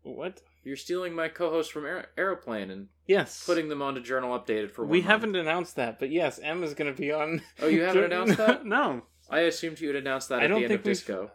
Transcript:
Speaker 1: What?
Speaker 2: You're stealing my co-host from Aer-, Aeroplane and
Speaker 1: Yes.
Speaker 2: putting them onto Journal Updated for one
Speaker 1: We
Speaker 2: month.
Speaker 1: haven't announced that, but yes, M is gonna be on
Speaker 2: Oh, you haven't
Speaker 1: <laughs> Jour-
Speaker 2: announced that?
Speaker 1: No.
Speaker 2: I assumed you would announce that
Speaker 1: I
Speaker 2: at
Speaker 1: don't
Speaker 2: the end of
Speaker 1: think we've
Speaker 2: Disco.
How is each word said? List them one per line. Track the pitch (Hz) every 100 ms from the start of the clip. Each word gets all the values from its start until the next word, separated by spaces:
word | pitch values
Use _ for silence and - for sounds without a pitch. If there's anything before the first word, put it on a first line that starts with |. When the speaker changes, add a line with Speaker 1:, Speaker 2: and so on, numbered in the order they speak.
Speaker 1:
What? | - 127 165 202 _ _
Speaker 2:
You're | - 139
stealing | - 180 180
my | 165 160
co-host | 160 170 160 160
from | 156 147
Aer-, | 175 - -
Aeroplane | 185 180 - 110 95
and | 95 98 _ -
Speaker 1:
Yes. | 196 185 - -
Speaker 2:
putting | 170 156
them | 143
onto | 139 135
Journal | 117 131 127 123
Updated | - 107 104
for | -
one | 117
Speaker 1:
We | 170
Speaker 2:
month. | 175
Speaker 1:
haven't | 214 220 190
announced | 156 170 170 -
that, | 120 113
but | 135
yes, | 160 156 -
M | 135 170
is | 165
gonna | 143 147
be | 135 143
on | 151 156 160 - -
Speaker 2:
Oh, | 151
you | 160
haven't | 170 190
Speaker 1:
<laughs> |
Jour- | 175
Speaker 2:
announced | 180 202 165
that? | 214 262 262
Speaker 1:
No. | 226 269 127 - _ _
Speaker 2:
I | 151
assumed | 170 165 165 151
you | 160
would | 139
announce | 135 135 -
that | 127
Speaker 1:
I | 143
Speaker 2:
at |
Speaker 1:
don't | 214
Speaker 2:
the | 233
end |
of | 202
Speaker 1:
think | 208
we've | 190
Speaker 2:
Disco. | - 98 202